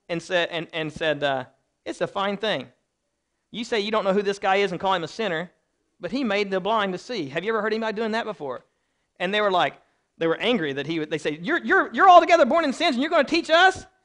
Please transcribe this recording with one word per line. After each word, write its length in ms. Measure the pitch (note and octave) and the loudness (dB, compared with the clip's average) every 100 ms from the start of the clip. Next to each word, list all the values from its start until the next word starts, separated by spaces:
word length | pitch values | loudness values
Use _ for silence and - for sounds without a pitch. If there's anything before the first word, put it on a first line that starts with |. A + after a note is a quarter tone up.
| - | -8
and 140 | E3+ | -8
said, 260 | - F3+ E3+ | -2 -2 0
and, 160 | E3 D#3+ | -4 -8
and 200 | E3 D#3 | -6 -8
said, 320 | D3+ D#3+ C#3+ | -4 -2 0
uh, 200 | C#3+ C3+ C3 _ _ _ | 0 -2 -6 _ _ _
"It's 160 | - - | -14 -6
a 60 | E3+ | -6
fine 300 | G3 G3 G3+ | -4 -4 -4
thing. 320 | G#3+ E3 B2 _ _ _ _ _ _ _ _ | -4 -4 -6 _ _ _ _ _ _ _ _
You 140 | - | -12
say 160 | A#3+ A3+ | -4 -4
you 100 | G3+ | -2
don't 140 | G#3+ | -2
know 80 | G3 | 0
who 100 | F#3+ | 0
this 160 | G3+ G3 | 0 -2
guy 180 | G3+ F#3+ | 0 2
is 140 | G3+ | 0
and 100 | E3+ | -2
call 140 | F#3+ | -2
him 80 | F#3+ | -2
a 60 | D#3+ | -2
sinner, 420 | - E3 D#3+ F3+ _ _ _ _ _ | -6 -4 -4 -6 _ _ _ _ _
but 140 | E3+ | -8
he 100 | B3+ | -4
made 260 | B3 G3+ G3+ | -2 -2 -2
the 120 | F#3+ | -2
blind 320 | F#3 A3+ G3 | 0 0 0
to 60 | F3+ | -4
see. 300 | - A#3+ C#3 | -8 -8 -6
Have 120 | D3 | -6
you 80 | F#3+ | -4
ever 100 | A3+ | -2
heard 120 | G#3+ | -2
anybody 240 | G#3+ A3 G#3+ | -2 -4 -4
doing 160 | A3+ | -4
that 120 | A3 | -4
before?" 400 | A3 G#3 C#3+ A#2+ _ _ _ _ _ - | -6 -8 -8 -10 _ _ _ _ _ -8
And 160 | F3+ | -2
they 60 | G#3 | 0
were 100 | G#3 | 2
like, 240 | F#3 D3 - _ _ _ - | 2 0 -2 _ _ _ -4
they 120 | E3 | -2
were 80 | D#3+ | 0
angry 380 | F#3 A#3+ D#3 | 0 0 -2
that 120 | C3+ C#3+ | -4 -4
he 140 | E3 | -4
would, 100 | D3+ | -4
they 80 | D#3+ | -4
say, 220 | D#3+ D3+ | -4 -6
"You're, 160 | F3 E4 | -4 -4
you're, 320 | A3+ F#4+ C#4+ | 2 2 2
you're 160 | A#3 F#4+ | 4 8
altogether 380 | F4 E4+ E4+ C4+ | 8 8 4 4
born 180 | E4 | 4
in 80 | D#4 | 0
sins 220 | - E4 | 0 0
and 80 | A#3+ | 0
you're 80 | D4 | 0
gonna 140 | E4+ | 0
teach 260 | C4+ E4 - | 2 0 2
us?" 340 | D#4+ F#4 F#4 - _ | 6 6 4 -8 _